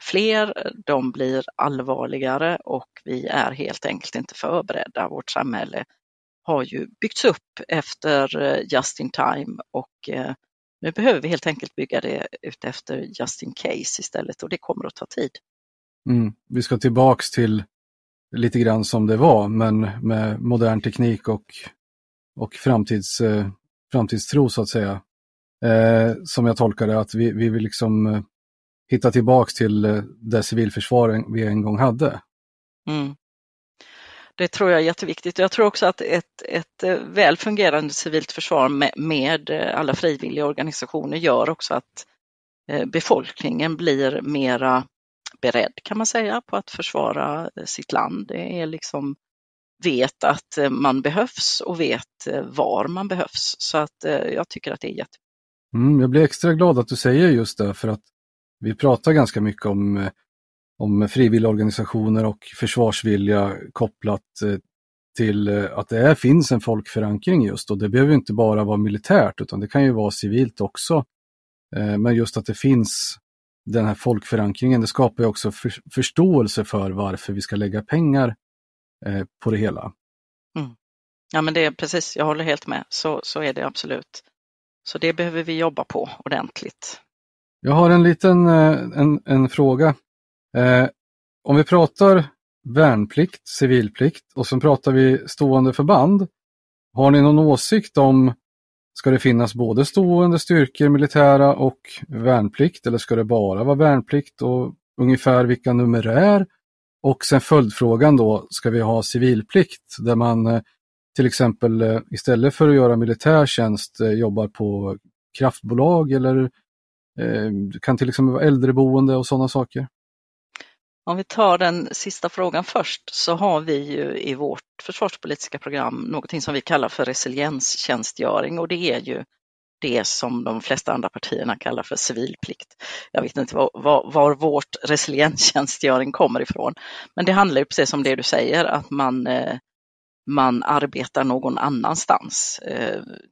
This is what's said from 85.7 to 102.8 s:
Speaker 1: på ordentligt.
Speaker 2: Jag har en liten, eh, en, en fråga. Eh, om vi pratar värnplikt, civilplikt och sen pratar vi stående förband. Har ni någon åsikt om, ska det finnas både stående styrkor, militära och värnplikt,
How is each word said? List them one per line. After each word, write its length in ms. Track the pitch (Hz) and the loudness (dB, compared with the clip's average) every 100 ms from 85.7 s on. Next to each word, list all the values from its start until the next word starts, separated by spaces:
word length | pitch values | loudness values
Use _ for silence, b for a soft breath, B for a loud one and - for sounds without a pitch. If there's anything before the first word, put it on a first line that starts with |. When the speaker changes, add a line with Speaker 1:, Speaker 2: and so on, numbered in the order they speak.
| 147 | -2
Speaker 1:
på 240 | - - - - | -6 -8 -8 -10
ordentligt. 760 | - 143 - - - - - - _ _ _ _ _ _ | -6 -6 -6 -12 -16 -16 -18 -20 _ _ _ _ _ _
Speaker 2:
Jag 120 | 131 | 2
har 180 | 151 170 | 6 8
en 120 | 175 | 8
liten, 440 | 170 170 190 180 170 | 6 6 4 6 6
eh, 540 | 165 156 143 120 147 | 6 6 4 -2 0
en, 220 | 147 147 | 2 2
en 240 | - 135 127 | 2 2 2
fråga. 460 | - 135 131 156 139 _ _ _ _ _ 123 | 2 2 4 2 0 _ _ _ _ _ 0
Eh, 320 | 123 127 131 - _ _ _ _ | 4 4 4 -2 _ _ _ _
om 120 | - 143 | 2 2
vi 80 | |
pratar 600 | 147 180 160 - 196 185 143 _ _ _ 127 | 6 6 4 6 6 6 4 _ _ _ -4
värnplikt, 800 | 127 156 110 104 - 180 - - | 4 4 4 2 2 0 -2 -16
civilplikt 760 | - 135 127 104 - 135 - - | 0 4 4 2 0 0 0 -8
och 120 | - 120 | -6 -2
sen 140 | 127 | 2
pratar 320 | 151 135 143 | 4 4 4
vi 360 | 131 131 135 - | 4 4 4 -2
stående 440 | - 143 131 131 | -2 2 4 4
förband. 540 | 123 147 202 147 202 185 - _ _ _ _ _ | 2 4 6 6 4 0 -6 _ _ _ _ _
Har 180 | 117 139 | 2 6
ni 120 | 143 | 8
någon 160 | 143 151 | 8 6
åsikt 600 | 156 127 - 220 - - | 6 2 2 0 2 2
om, 360 | 135 131 131 123 _ _ _ _ _ - | 6 6 4 0 _ _ _ _ _ -4
ska 120 | 135 | 0
det 80 | 131 | 2
finnas 360 | 131 117 113 | 2 2 0
både 300 | 113 117 113 | -2 0 0
stående 540 | 143 202 180 175 175 170 | 2 2 2 4 4 2
styrkor, 500 | - 170 131 - 147 | 2 2 2 2 2
militära 640 | 143 143 151 143 139 139 | 4 2 6 6 8 6
och 240 | 139 135 - - - - | 4 0 -2 -12 -18 -12
värnplikt, 800 | 117 120 123 104 - 156 - | -2 2 2 2 2 0 0